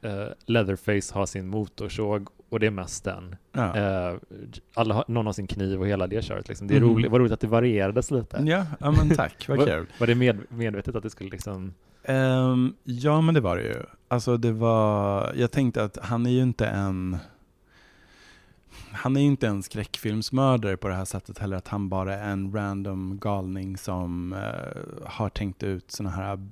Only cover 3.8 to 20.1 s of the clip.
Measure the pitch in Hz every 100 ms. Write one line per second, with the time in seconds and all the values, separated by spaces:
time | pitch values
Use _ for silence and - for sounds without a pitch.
3.8 | 101 95 90 87 - 101 104 - _ -
4.8 | 110 107 - 117 107 98 95 - 95 95
5.8 | 95 98 90 104 - 98 98 - 101 139
6.8 | 120 113 120 117 123 107 110 113 120 107
7.8 | 98 107 123 135 113 - 151 175 175 147
8.8 | 143 - 151 - 78 - - 135 139 80
9.8 | 85 - 117 120 123 101 - 117 113 101
10.8 | - 117 110 - 95 92 - 95 92 90
11.8 | _ _ - 131 131 131 127 127 127 -
12.8 | - 120 143 151 160 160 98 87 - 57
13.8 | - - _ 123 113 120 117 110 117 113
14.8 | 107 104 101 98 - - 120 - 131 117
15.8 | 107 - 90 117 120 123 127 117 110 101
16.8 | 98 92 92 85 - _ _ _ _ _
17.8 | _ _ _ - - - _ _ _ -
18.8 | - 104 127 135 143 139 113 101 95 110
19.8 | 104 - 113